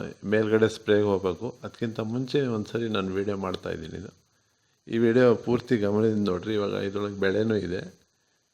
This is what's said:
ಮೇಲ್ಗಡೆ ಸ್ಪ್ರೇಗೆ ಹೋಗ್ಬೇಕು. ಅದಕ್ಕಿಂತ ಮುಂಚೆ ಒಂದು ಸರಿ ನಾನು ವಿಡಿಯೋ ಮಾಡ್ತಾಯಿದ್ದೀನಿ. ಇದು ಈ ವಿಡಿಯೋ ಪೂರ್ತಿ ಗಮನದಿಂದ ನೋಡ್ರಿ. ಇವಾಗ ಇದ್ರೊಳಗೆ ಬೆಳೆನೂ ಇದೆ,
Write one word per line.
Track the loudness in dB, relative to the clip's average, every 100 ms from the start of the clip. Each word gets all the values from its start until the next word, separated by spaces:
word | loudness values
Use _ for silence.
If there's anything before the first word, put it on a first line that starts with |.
| -6 -8 0
ಮೇಲ್ಗಡೆ | 2 4 4 4
ಸ್ಪ್ರೇಗೆ | 2 2 4
ಹೋಗ್ಬೇಕು. | 4 2 0 -4 -8 -10
ಅದಕ್ಕಿಂತ | -16 -6 -6 -4
ಮುಂಚೆ | -4 -4 -2 0 0
ಒಂದು | -2 -4
ಸರಿ | -4 -2
ನಾನು | -2 -2
ವಿಡಿಯೋ | -2 -2 -4
ಮಾಡ್ತಾಯಿದ್ದೀನಿ. | -4 -6 -8 -8 -10 -12
ಇದು | -14 -18 _ _ _ _ _ _ -6
ಈ | 2
ವಿಡಿಯೋ | 4 6 6
ಪೂರ್ತಿ | 4 0 -2 0 0
ಗಮನದಿಂದ | 2 2 2 2 0
ನೋಡ್ರಿ. | -2 -2
ಇವಾಗ | -2 -2
ಇದ್ರೊಳಗೆ | -2 -4 -4 -6 0
ಬೆಳೆನೂ | 0 2 0 0
ಇದೆ, | -2 -6 -8 -18 _ _ _ _ _